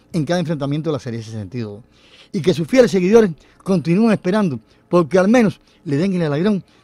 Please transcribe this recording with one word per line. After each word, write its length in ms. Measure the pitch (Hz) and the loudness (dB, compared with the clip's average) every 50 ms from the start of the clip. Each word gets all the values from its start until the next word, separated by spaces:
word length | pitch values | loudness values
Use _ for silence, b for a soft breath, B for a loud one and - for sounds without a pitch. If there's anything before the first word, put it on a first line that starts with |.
| _ _ | _ _
en 120 | - 165 139 | -4 -4 -2
cada 160 | 143 170 180 | -2 -2 -2
enfrentamiento 480 | 165 156 170 135 139 139 143 160 147 165 | -2 -4 -4 -4 -4 -4 -4 -4 -4 -4
de 60 | 147 | -4
la 40 | 120 | -4
Serie 240 | - 127 113 117 | -6 -8 -10 -10
sesenta 360 | 107 110 113 110 104 87 120 123 | -10 -10 -12 -12 -10 -10 -10 -10
y 20 | |
dos, 220 | 110 104 101 104 - b b b b b b b b b | -10 -10 -12 -16 -20 b b b b b b b b b
y 80 | - 190 | -8 -2
que 140 | 143 185 151 | 0 0 0
sus 120 | 165 165 | 0 -2
fieles 240 | - 247 262 240 196 | 2 4 4 4 4
seguidores 400 | 190 190 175 185 220 233 220 180 156 b b b b b | 2 0 2 4 4 4 4 2 -2 b b b b b
continúan 500 | - 180 196 170 123 160 170 202 233 226 | -4 -2 -2 0 0 0 2 2 2 2
esperando, 460 | 202 - - 180 196 220 208 165 131 110 b b b b b _ | 0 0 -2 -2 0 0 0 -2 -4 -6 b b b b b _
porque 300 | 165 175 165 127 185 185 | 0 0 2 2 2 2
al 100 | 185 202 | 4 4
menos 320 | 240 254 220 180 - - b b b b b | 4 4 4 2 -2 -6 b b b b b
le 140 | 170 143 143 | -4 -2 -2
den 160 | 185 202 180 | 0 -2 -2
el 80 | 180 | -2
alegrón 420 | 165 147 143 151 180 220 208 180 - b b b | -2 -2 -2 0 0 0 -2 -2 -6 b b b